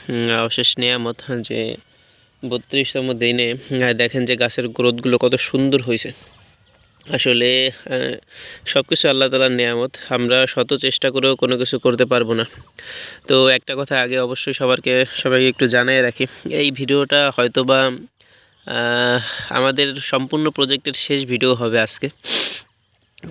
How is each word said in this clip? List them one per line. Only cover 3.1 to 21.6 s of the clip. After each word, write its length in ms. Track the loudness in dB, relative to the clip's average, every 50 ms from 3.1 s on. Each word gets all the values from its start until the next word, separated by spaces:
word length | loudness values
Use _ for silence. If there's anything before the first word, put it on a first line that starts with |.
| -4
দিনে, 380 | -6 -8 -6 -4 -2 -2 -2
আহ, 420 | -2 -6 -8 -6 -2 0 0 2 2
দেখেন 320 | 2 0 0 0 -2 -2
যে 100 | 0 0
গাছের 320 | 0 0 0 0 -2 -4 -4
গ্রোথগুলো 500 | -4 -2 0 0 -2 0 0 0 2 2
কত 180 | 2 2 2
সুন্দর 460 | 0 -2 -2 -2 0 2 2 2 0
হয়েছে। 300 | 0 0 -2 -2 -2 -4 -8 -12 -20 -20 -20 -20 _ _ _ _ _ _ _ _ _ _ _ _ _ -6
আসলে, 560 | -4 -2 0 0 2 2 2 2 2 2 0 -2
আহ, 500 | -4 -8 -10 -8 -6 -4 -4 -4 -6 -8 -14 _ -20 -20 -20 -18 -20 -12 -10
সব 180 | -2 -2 -2 0 2
কিছু 200 | 2 2 4 4
আল্লাহ 200 | 4 2 2 2
তাআলার 220 | 2 2 2 2
নেয়ামত, 400 | 2 0 0 0 0 -2 -2 -4 -6 -12 -6 -4
আমরা 380 | -2 0 2 2 2 2 2 2
শত 260 | 0 -2 0 0 -2
চেষ্টা 380 | -2 0 -2 0 0 0 0
করেও 240 | 0 2 2 2 2
কোনো 220 | 2 0 0 0 -2
কিছু 220 | -2 -2 -2 0
করতে 260 | 2 2 2 2 2
পারবো 280 | 2 2 0 2 0 0
না। 100 | -2 -2 -4 -8 -16 -20 -20 _ -20 -18 -16 -14 -14 -14 -16 -16 -12 -2 2
তো 200 | 4 6 6 6
একটা 280 | 4 2 0 -4 -6
কথা 260 | -6 -4 -2 0 0
আগে 180 | 0 0 0 -2
অবশ্যই 340 | -2 -2 -4 -4 -4 -6 -4
সবারকে, 520 | 0 0 0 0 0 0 2 2 2 2 0 -2
সবাইকে 320 | -4 0 2 2 4 4 2
একটু 200 | 2 2 2 2
জানিয়ে 340 | 4 2 2 4 4 4
রাখি, 240 | 2 2 0 -2 -6 -6 -6 -10 -8 -4
এই 220 | -2 0 0 0
ভিডিওটা 600 | -2 -2 -2 0 2 2 2 2 2 2 2 2 2
হয়তোবা, 500 | 0 0 2 2 2 2 4 4 4 4
আহ, 120 | 2 0 -4 -12 -18 _ _ _ _ _ _ _ _ _ _ _ -8 -4 -2 0 0 2 2 2 2 2 0 -2 -4 -8 -10 -8 -4
আমাদের 460 | -2 0 2 2 2 2 0 0 -2
সম্পূর্ণ 540 | -6 -4 -2 -2 -2 -2 -2 -2 -2 0 -2
প্রজেক্টের 440 | 0 0 0 0 0 -2 -2 -4 -4
শেষ 320 | -2 -2 -2 -2 -2 0
ভিডিও 280 | -2 0 2 2 2 2
হবে 260 | 2